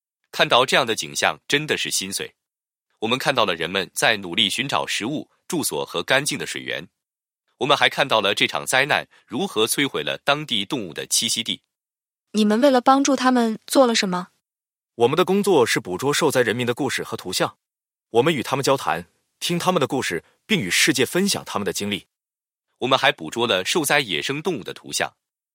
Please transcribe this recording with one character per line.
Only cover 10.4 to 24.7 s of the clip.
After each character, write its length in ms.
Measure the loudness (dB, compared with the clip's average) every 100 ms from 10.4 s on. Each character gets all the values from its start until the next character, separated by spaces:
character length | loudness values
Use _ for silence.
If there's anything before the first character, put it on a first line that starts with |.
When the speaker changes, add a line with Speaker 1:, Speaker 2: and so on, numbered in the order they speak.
Speaker 1:
地 200 | -2 -4
动 200 | -4 -6
物 80 | -6
的 140 | -10 -4
栖 220 | -2 -2
息 160 | -4
地。 180 | -4 -10 _ _ _ _ _ _ _
Speaker 2:
你 120 | 0
们 160 | 2 4
为 80 | 4
了 120 | 4
帮 240 | 4 4
助 100 | 4
他 160 | 2 2
们 300 | 2 2 -4
做 220 | 0 4 4
了 80 |
什 140 | 4 0
么？ 200 | -4 -8 _ _ _ _ _ _ 2
Speaker 3:
我 120 | 2
们 80 | 4
的 80 |
工 160 | 2 2
作 240 | 4 4
是 140 | 4 0
捕 180 | -2 -4
捉 160 | -2
受 200 | 0 2
灾 100 | 2
人 120 | 2
民 120 | 0 -2
的 80 |
故 160 | -2 -4
事 140 | -4
和 120 | -6 -10
图 160 | -6
像。 240 | -2 -4 -4 _ _ _ _ _
我 120 | 2
们 120 | 2
与 80 | 0
他 140 | -2 0
们 60 |
交 140 | 2 2
谈， 300 | 0 -4 -6 _ _ _
听 180 | -4 0
他 140 | 0
们 100 | 2
的 60 | 0
故 160 | 0
事， 220 | -2 -4 -8 _ -2
并 140 | 0
与 80 | 2
世 240 | 2 2
界 140 | 2 0
分 220 | 0 0
享 160 | -2
他 160 | -4 -4
们 40 |
的 80 | -4
经 160 | -4 -4
历。 180 | -6 -8 _ _ _ _ _ _ _
Speaker 1:
我 100 | 0
们 100 | 4
还 140 | 4
捕 180 | 2 -6
捉 160 | -2 0
了 180 | 0
受 200 | 0 -2
灾 160 | 2 0
野 200 | 0 -4
生 220 | -4 -4
动 160 | -4 -6
物 60 |
的 100 | -8